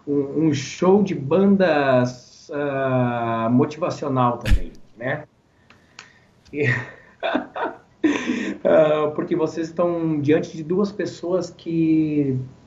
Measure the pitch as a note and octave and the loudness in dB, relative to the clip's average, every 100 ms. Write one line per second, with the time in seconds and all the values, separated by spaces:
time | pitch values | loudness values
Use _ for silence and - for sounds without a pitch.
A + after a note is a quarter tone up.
0 | - C#3+ C#3 C#3+ D#3+ C3 - - F3+ G3+ | -4 -2 -2 0 0 0 -4 0 4 4
1 | F#3+ D3 C3+ E3+ G3+ F#3+ F3+ D3 C#3 B2+ | 4 -2 0 2 4 4 4 2 4 4
2 | B2 - - - - D3 C#3+ C3+ C3+ B2+ | 2 -2 -18 -20 -10 -6 -4 -2 0 0
3 | B2 A#2+ A#2 A2+ A2+ B2 D3+ - E3 - | 0 -2 -2 -2 0 2 2 -2 -6 -4
4 | D3 C3 B2 A#2+ - - - - - - | -2 2 2 0 2 2 2 -10 -20 -10
5 | B2+ D3 - _ _ _ _ _ _ - | -6 -6 -8 _ _ _ _ _ _ -20
6 | - _ _ _ _ C#3+ C3+ B2 - - | -20 _ _ _ _ -2 0 0 -4 -14
7 | - _ - - - - - - _ _ | -20 _ -4 -2 -4 -8 -8 -10 _ _
8 | D4+ - - - - - F3 E3+ D3+ D3+ | -2 0 -2 -4 -6 -4 2 4 4 2
9 | D3+ E3+ D#3+ D#3+ D#3 E3+ E3 - F3 E3+ | 0 -2 -4 -2 -2 -4 -6 -2 -2 0
10 | E3 D3+ C#3 D#3+ F3 D#3+ D#3 F#3 G3+ - | -2 0 2 2 0 -8 -4 -2 -2 -4
11 | D3 - E3+ F#3 E3+ - E3 E3 D#3+ D#3 | -8 -8 -4 -4 -4 -10 -4 0 2 2
12 | D#3 D3 C#3 B2+ - - | 2 0 0 -2 -6 -14